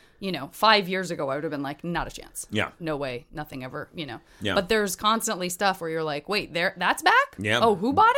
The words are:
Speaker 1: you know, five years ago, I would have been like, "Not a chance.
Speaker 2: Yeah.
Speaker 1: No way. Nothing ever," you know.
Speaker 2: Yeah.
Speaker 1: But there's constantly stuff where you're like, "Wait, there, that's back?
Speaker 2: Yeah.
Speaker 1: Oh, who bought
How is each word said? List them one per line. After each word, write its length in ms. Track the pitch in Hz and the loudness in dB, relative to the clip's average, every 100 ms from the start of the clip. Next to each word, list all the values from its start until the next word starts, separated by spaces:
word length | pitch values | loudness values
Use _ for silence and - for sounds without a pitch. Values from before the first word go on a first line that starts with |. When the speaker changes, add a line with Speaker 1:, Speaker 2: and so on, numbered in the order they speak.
| _ _ | _ _
Speaker 1:
you 120 | 190 | -6
know, 160 | 160 143 | -6 -8
five 380 | - 214 208 180 | 0 4 4 2
years 220 | 185 175 | -4 -4
ago, 180 | 170 143 | -4 -4
I 60 | 143 | -4
would 100 | 160 | -4
have 60 | |
been 120 | 147 | -6
like, 180 | 139 147 | -6 -8
"Not 240 | 170 165 131 | -6 -4 -6
a 60 | |
chance. 340 | - - - - | -10 -14 -14 -6
Speaker 2:
Yeah. 200 | 104 85 - | -2 -2 -4
Speaker 1:
No 200 | 160 143 | -6 -4
way. 280 | 135 123 - | -6 -8 -12
Nothing 320 | 151 151 135 | -12 -12 -12
ever," 260 | 127 143 - 175 | -12 -12 -12 -12
you 100 | 139 | -12
know. 140 | 117 - - | -12 -18 -6
Speaker 2:
Yeah. 120 | 101 | 0
Speaker 1:
But 140 | 196 185 | 0 2
there's 300 | 220 202 - | 2 0 0
constantly 500 | 214 226 214 185 180 | 0 2 0 -4 -4
stuff 320 | - 202 185 | 0 0 0
where 100 | 165 | -4
you're 140 | 160 | -4
like, 240 | 156 147 - | -4 -4 -2
"Wait, 260 | 208 131 | -4 -2
there, 200 | 165 180 180 | -2 -2 0
that's 260 | 180 - | 0 2
back? 340 | 349 480 571 - | 4 4 2 -2
Speaker 2:
Yeah. 240 | 104 117 | 0 4
Speaker 1:
Oh, 120 | 226 185 | 4 4
who 180 | 233 | 2
bought 200 | 277 440 | 6 6